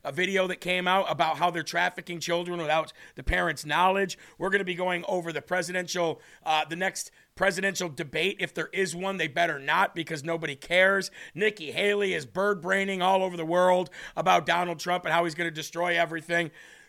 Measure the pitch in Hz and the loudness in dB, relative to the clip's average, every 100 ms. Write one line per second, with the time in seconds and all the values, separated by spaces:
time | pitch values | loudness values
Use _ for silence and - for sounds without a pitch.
0 | 143 139 185 190 185 180 175 180 180 190 | -8 -2 0 2 0 -2 -2 0 2 2
1 | 196 151 160 147 175 170 151 170 180 - | 2 0 0 2 0 0 -4 0 0 -2
2 | 170 175 160 170 175 175 165 160 156 - | -10 -8 -2 -2 -2 -4 0 0 0 -6
3 | - - - 180 175 147 151 151 185 190 | -20 -12 -4 0 0 -2 -2 2 4 4
4 | 196 - - - 185 196 185 180 180 175 | 0 -4 -16 -6 0 0 0 -2 0 -2
5 | 170 185 170 151 - 180 170 180 175 180 | 0 -2 -2 -6 -2 -2 -2 -4 -4 0
6 | 170 156 - - - 156 156 170 190 - | 0 -2 -10 -10 0 0 0 -2 -4 -4
7 | - _ _ - 190 180 196 175 180 139 | -12 _ _ 0 0 2 -2 -2 -4 -6
8 | 151 156 180 202 175 - 156 180 190 165 | -6 -2 -2 -2 -6 -4 -6 -2 -2 -2
9 | 190 190 160 139 170 147 135 160 196 165 | -4 -2 -2 0 0 0 0 2 2 0
10 | 160 160 143 165 160 135 - 175 190 196 | -6 -6 -4 -4 -4 -8 0 4 6 4
11 | 185 - - 151 214 208 151 131 202 208 | -2 -10 -14 -2 -2 -2 -6 0 2 2
12 | 196 170 131 175 202 196 170 190 196 190 | 0 -2 -4 -2 0 0 0 0 0 0
13 | 180 190 185 175 160 175 180 180 180 - | 2 2 2 -2 0 4 6 4 2 -8
14 | - - 170 180 156 170 180 165 180 180 | -12 -2 4 4 4 2 2 -4 -2 -2
15 | 175 165 175 156 170 156 151 165 175 170 | 2 2 2 0 -4 -4 -8 -4 0 2
16 | 170 160 156 170 165 - - - | 0 -2 -2 -2 -2 -6 -20 -20